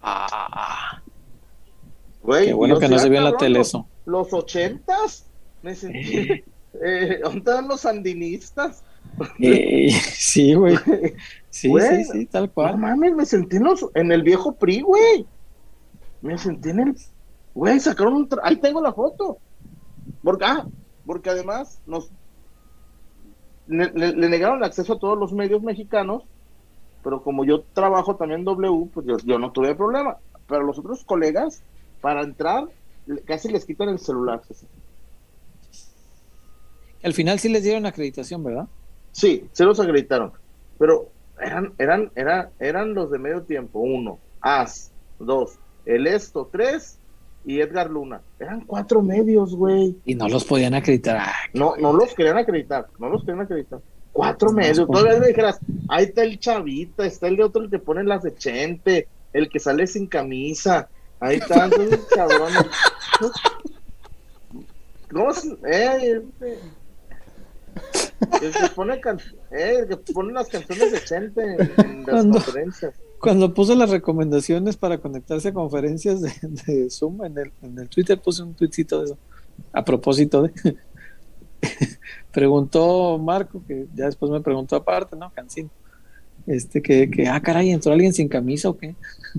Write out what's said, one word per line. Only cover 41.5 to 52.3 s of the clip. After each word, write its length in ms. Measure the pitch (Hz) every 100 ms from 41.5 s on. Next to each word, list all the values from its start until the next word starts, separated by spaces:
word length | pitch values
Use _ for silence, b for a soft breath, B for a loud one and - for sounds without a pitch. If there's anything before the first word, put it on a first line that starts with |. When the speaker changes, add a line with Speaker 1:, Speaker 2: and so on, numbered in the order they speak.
| 175 196 -
Speaker 2:
eran, 340 | 139 185 214
era, 360 | 123 143 180 175 -
eran 340 | 135 180 220
los 160 | 196 156
de 80 | 139
medio 240 | 139 175
tiempo. 380 | 165 143 113 107
Uno, 380 | 123 127 113 - - -
AS. 520 | 131 139 131 - - - - -
Dos, 340 | 113 135 120 - - -
El 220 | - 120 151
Esto. 420 | 202 - 151 131
Tres, 460 | 185 254 311 - - - - - -
y 160 | 143 143
Edgar 300 | 151 180 165
Luna. 300 | 151 139 107 - -
Eran 220 | 151 226
cuatro 420 | - 202 202 220
medios, 540 | 196 202 220 214 190 180
güey. 400 | 190 190 190 180
Speaker 1:
Y 100 | -
no 140 | 123 107
los 160 | 131
podían 300 | - 135 123
acreditar. 420 | 135 143 127 117 110
Ah, 140 | 98 - -
qué 60 | 123
Speaker 2:
No, 120 | 151 -
no 120 | 147
Speaker 1:
bueno. 20 | 160
Speaker 2:
los 100 | 247
querían 240 | - 156